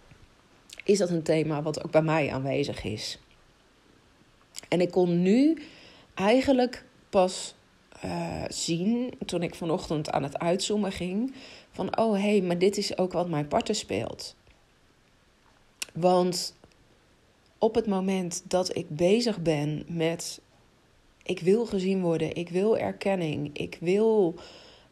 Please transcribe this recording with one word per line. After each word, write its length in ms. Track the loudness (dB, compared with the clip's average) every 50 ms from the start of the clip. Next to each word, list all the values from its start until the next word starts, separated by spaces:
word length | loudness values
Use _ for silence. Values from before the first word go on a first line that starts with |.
| _ -20 -20 -20 -20 -20 _ _ _ _ _ _ _ -20 -20 -6 0
is 140 | 2 2 2
dat 120 | 2 0
een 140 | 0 0 0
thema 380 | 0 2 2 2 0 -2 -2
wat 220 | -2 -4 -4 -6 -4
ook 80 | 0
bij 100 | 2 4
mij 300 | 4 4 4 2 2 0
aanwezig 520 | -2 -4 -4 -2 -2 -2 -2 -4 -4 -8 -8
is. 360 | -8 -8 -8 -8 -10 -12 -12 -16 _ _ _ _ _ _ _ _ _ _ _ _ _ _ _ _ _ _ _ _ _ _ _ _ _ -20 -18 -6 -2
En 140 | 0 2
ik 100 | 2 2
kon 300 | 4 4 4 4 4 4
nu 400 | 4 4 6 6 6 4 2 0 -4 -12 -20 -20 -20 -20 -20 -20 -20 _ _
eigenlijk 720 | -2 2 4 4 4 4 4 4 4 2 2 0 -6 -16 -20 _ _ _ _
pas, 460 | 2 4 4 4 2 -4 -10 -12 -14 _ _ _ _ _ _ _ -18 -12
eh, 420 | -8 -8 -6 -6 -6 -6 -6 -6 -6 -6
zien, 680 | -6 -6 -4 -4 -2 -2 0 0 0 0 -2 -4 -8 -10 -8
toen 180 | -6 -4 -4 -4
ik 120 | -4 -6
vanochtend 540 | -6 -4 -2 -2 -2 -2 -2 -2 -2 -2 -2
aan 140 | -2 -2 -2
het 160 | -2 -4 -2
uitzoomen 520 | 0 0 0 0 0 -2 -2 0 0 -2
ging, 420 | -4 -4 -4 -4 -2 -2 -2 -4 -6 -10 -18 -20 -20 -20 -20 _
van, 260 | -8 -6 -6 -4 0 0
"Oh, 240 | 0 2 2 2
hé, 200 | 2 2 4 4
maar 160 | 4 2 2 2
dit 200 | 2 2 2 2
is 200 | -2 -2 0 0
ook 160 | 0 0 0
wat 160 | -2 -2 0
mijn 180 | 0 -2 -2 0
partner 280 | 0 0 0 0 -2
speelt." 600 | -4 -4 -4 -4 -4 -4 -4 -8 -10 -14 -16 -18 _ _ _ _ _ _ _ _ _ _ _ _ _ _ _ _ _ _ _ _ _ _ _ _ _ _ _ _ -16 -16 -12 -4
Want 600 | 2 4 4 6 6 4 2 0 -2 -6 -8 -10 _ -20 -20 _ _ _ _ _ _ _ _ _ _ _ _ _ _ _ _ _ 0
op 180 | 0 2 2
het 120 | 2 0 0
moment 560 | 0 0 0 0 -2 -2 -2 -4 -6 -8 -6 -2
dat 280 | 0 0 0 0 -2
ik 140 | -6 -6 -6
bezig 520 | -2 2 4 4 4 4 2 0 -2 -2
ben 420 | 0 0 0 0 0 -2 -2 -4 -6 -6
met, 540 | -4 -2 -2 -2 -2 -4 -6 -10 -12 -14 -16 _ _ _ _ _ _ _ _ _ _ _ _ _ _ _ -8
"Ik 160 | -6 -6 -2
wil 260 | 2 4 4 4 2
gezien 360 | 0 -2 -2 0 0 0 0
worden, 340 | 2 0 0 0 0 -2 -4
ik 140 | -4 -6 -4
wil 280 | -2 0 2 2 2 2
erkenning, 800 | 0 -2 -4 -4 -2 -2 0 0 0 -2 -2 -4 -4 -6 -6 -8
ik 200 | -8 -10 -10 -6
wil, 560 | -2 0 2 2 4 4 4 4 4 2 0 -4 -10 -20 -20 -20 -20 -20 -20 -20 -20 _